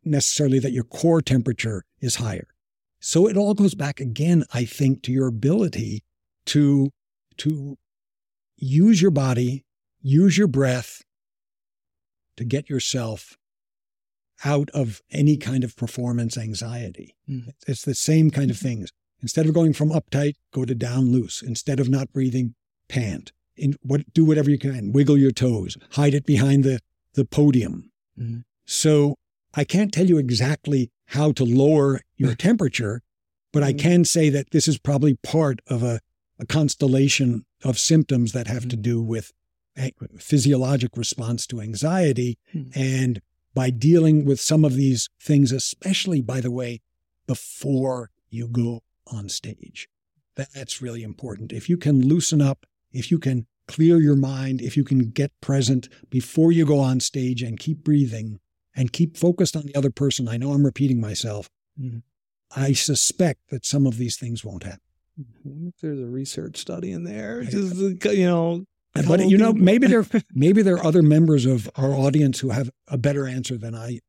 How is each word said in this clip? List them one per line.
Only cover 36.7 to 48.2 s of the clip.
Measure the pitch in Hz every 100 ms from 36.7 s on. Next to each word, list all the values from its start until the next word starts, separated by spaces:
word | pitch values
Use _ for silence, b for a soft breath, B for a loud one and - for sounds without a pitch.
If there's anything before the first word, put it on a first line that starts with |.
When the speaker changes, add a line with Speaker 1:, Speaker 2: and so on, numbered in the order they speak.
| - 139 131 139 - 127 113 - _
Speaker 1:
of | 135 117
symptoms | - 160 - 131 117
that | 123 117
have | 120 123
Speaker 2:
Mm. |
Speaker 1:
to | 117
do | 113 117
with | 113 113 - _ _ _ _ -
a | 131 - - -
physiologic | - 147 131 131 131 139 120 -
response | 117 - 117 117 -
to | 117
anxiety. | 107 104 151 185 160 123 123 117 _
Speaker 2:
Mm. | 165 127 139
Speaker 1:
And | 131 131 131 110 - _ _
by | 131 127
dealing | 120 143 170 160 156 139
with | 135
some | - 156 151
of | 131
these | 135 123 - _
things, | - 143 135
especially, | 131 - - 190 190 190 156
by | 113 131
the | 123
way, | 120 120 117 _ _ _ _ -
before | 123 - - 139 135 131 127 113 _